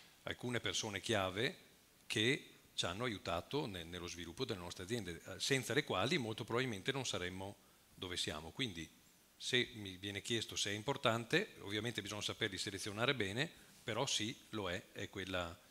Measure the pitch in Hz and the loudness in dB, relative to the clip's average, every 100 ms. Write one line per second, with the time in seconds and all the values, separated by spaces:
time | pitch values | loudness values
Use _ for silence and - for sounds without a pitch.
0 | - - - 98 120 120 104 - 110 98 | -20 -12 -6 -4 0 0 0 0 0 -2
1 | - 110 92 92 131 190 - - - - | 4 4 4 2 0 -2 -12 -20 -20 -20
2 | - 113 110 147 - - - - 92 90 | -2 4 4 4 -2 -18 -8 -2 -2 0
3 | 123 98 - 85 - 139 120 95 82 87 | -2 -2 0 -2 0 -2 -2 -4 -6 -6
4 | 87 85 85 85 127 101 87 - 92 120 | -6 -6 -8 -4 -4 -2 -4 -8 -4 -2
5 | 92 82 - - - 135 120 120 - 92 | -2 -6 -8 -2 2 2 4 0 2 2
6 | 127 165 113 110 110 113 131 101 90 135 | 4 2 0 -2 0 0 2 0 -2 0
7 | 127 98 90 92 98 104 - - - - | -2 -2 -2 -4 -6 -10 -18 -20 -20 -10
8 | 95 90 - 78 80 - 131 85 80 - | -6 -2 -2 -2 -6 -2 -2 -2 -10 -14
9 | - - - - - 127 123 120 101 92 | -20 -20 -20 -10 2 2 2 -2 -8 -6
10 | 98 101 - 117 - 110 - 104 107 139 | -4 -4 0 0 0 0 0 0 0 2
11 | 123 113 113 160 214 - 92 104 113 110 | 4 4 4 2 2 -4 -2 0 0 -2
12 | 98 104 98 101 113 95 - 101 107 101 | -4 -2 -2 0 -2 0 -4 -4 -4 2
13 | 120 135 98 107 160 - - - - 113 | 2 4 0 0 -2 -4 -20 -10 -4 0
14 | 131 - 110 139 - 110 95 87 - - | 2 2 0 -4 -6 -4 0 -2 -4 -8
15 | 104 101 92 92 85 85 - | -6 -4 -2 0 0 -6 -16